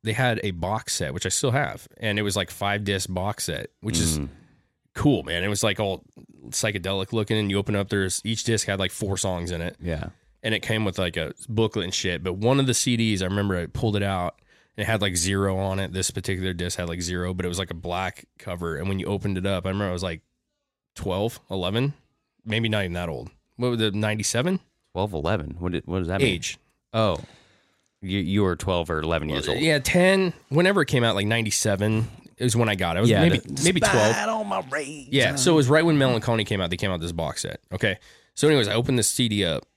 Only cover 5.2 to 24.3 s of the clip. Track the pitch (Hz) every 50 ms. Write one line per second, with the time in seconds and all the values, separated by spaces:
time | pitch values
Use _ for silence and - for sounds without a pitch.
5.2 | 69 67 82 85 87 101 104 95 - 110 98 - 107 98 95 - _ _ _ -
6.2 | - _ - - 67 60 69 - - 110 104 98 85 95 98 98 95 - - 113
7.2 | 107 - 110 110 104 98 95 101 98 - 110 101 101 - - 101 95 92 - -
8.2 | - 107 113 104 - - 117 104 - - 101 95 98 90 - - 113 98 95 92
9.2 | - 98 90 87 87 85 87 82 85 87 - _ - 87 82 76 80 85 - _
10.2 | _ _ _ _ - 113 110 101 - - 110 107 107 98 90 - 95 87 78 85
11.2 | 80 71 - _ - - 113 104 113 107 - 110 87 90 92 - - 95 87 82
12.2 | 82 92 90 95 104 117 135 139 135 131 117 - - 131 120 113 117 110 107 92
13.2 | 95 90 95 101 101 101 95 90 85 - - - - 110 104 104 98 98 98 92
14.2 | 90 87 - _ _ _ _ _ _ _ _ - 104 104 113 104 101 101 90 87
15.2 | 85 95 98 98 98 98 95 95 98 98 95 95 98 80 80 95 90 - - -
16.2 | 92 - 95 92 92 95 92 85 87 87 - - 90 85 85 87 87 85 90 90
17.2 | 90 90 92 90 92 90 87 92 98 87 87 82 87 87 87 90 95 92 - -
18.2 | - _ _ _ - - 90 87 87 85 82 69 85 95 98 95 - - 101 98
19.2 | - 107 98 92 90 98 98 92 85 95 95 101 104 95 90 87 92 92 85 80
20.2 | _ _ _ _ _ _ _ _ _ _ _ _ _ _ _ - - 98 90 95
21.2 | 104 117 - - _ _ 92 95 90 90 98 113 131 143 147 _ _ _ _ _
22.2 | _ _ _ _ _ 110 107 113 117 110 107 104 98 90 85 87 90 85 76 62
23.2 | 62 87 _ _ _ _ _ - 120 123 120 113 110 107 95 104 107 107 107 107
24.2 | 104 -